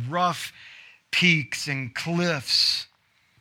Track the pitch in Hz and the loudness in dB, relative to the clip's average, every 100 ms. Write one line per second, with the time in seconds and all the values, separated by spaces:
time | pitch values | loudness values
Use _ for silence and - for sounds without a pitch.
0 | 120 175 180 156 - - - - - - | -4 0 0 -2 -8 -14 -20 -20 -20 -20
1 | _ - 180 160 135 - 147 135 127 - | _ 2 4 4 0 -6 -6 -6 -6 -8
2 | 165 170 175 156 - - - - - _ | -4 0 0 -2 0 2 2 0 -6 _
3 | _ _ _ _ | _ _ _ _